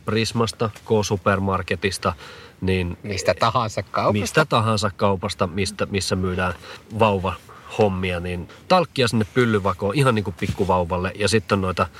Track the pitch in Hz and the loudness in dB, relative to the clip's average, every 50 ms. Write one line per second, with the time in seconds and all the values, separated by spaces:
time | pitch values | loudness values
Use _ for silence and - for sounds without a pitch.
0 | - - 107 113 110 - - 117 117 110 - - 120 107 - - - - 113 107 | -2 -2 0 0 0 0 0 0 0 0 -2 -2 -4 -4 -4 -6 -2 0 2 2
1 | 101 - 107 95 - 107 98 95 98 98 95 90 92 - 101 90 - 98 - - | 2 0 -2 0 2 2 2 2 2 0 0 0 -2 -4 -2 -2 -2 -2 -2 -2
2 | - 98 87 - - - - - - - - - - 92 95 92 90 87 87 - | -2 -2 -2 -4 -8 -18 -18 -20 -20 -20 -10 -4 -2 0 2 2 0 -2 -6 -8
3 | - 104 101 90 - - - - - 117 - 131 117 107 - - 101 - - - | -8 -8 -6 -2 0 0 0 2 2 2 2 2 0 -2 -4 -6 -6 -4 -2 0
4 | 110 147 202 107 - - - 156 156 - 147 120 110 113 110 104 107 101 - - | 0 2 2 0 -2 0 0 0 2 2 2 2 2 2 2 0 0 -2 0 0
5 | 110 101 98 92 101 101 - - 101 90 78 101 95 92 - - 101 - 98 98 | 2 2 2 0 -2 -4 -2 -2 -2 -2 -2 -2 -4 -2 -2 -4 -4 -2 -2 -2
6 | - - 104 95 92 92 90 92 92 90 87 - - - - - - - 113 107 | -2 0 0 0 0 0 0 0 -2 -2 -4 -6 -12 -16 -18 -18 -14 -6 0 2
7 | - 104 101 95 87 92 90 - - - - - - - - - 110 101 95 92 | 4 4 4 2 0 -2 -4 -6 -10 -18 -20 -20 -18 -6 0 2 2 2 2 0
8 | 95 92 90 87 87 90 90 87 85 - - - - - 185 185 165 - - - | -2 -2 -4 -4 -4 -6 -6 -6 -8 -10 -14 -10 -2 2 2 2 2 0 0 0
9 | 123 110 - 113 107 - - 127 123 117 110 101 92 98 92 - 101 98 - 151 | 0 2 2 0 0 0 2 2 2 4 2 2 0 0 -2 -2 -2 -2 0 2
10 | 139 131 117 107 92 101 87 - 107 98 - - 101 87 92 92 90 82 90 90 | 2 2 2 2 0 -4 -6 -4 -4 -2 -2 0 2 2 2 2 2 0 -2 -2
11 | 90 92 - - 101 95 113 110 - - 107 101 92 92 90 - 95 - - | -2 -4 -2 -2 0 2 2 2 2 0 0 0 0 0 0 -2 -2 -4 -6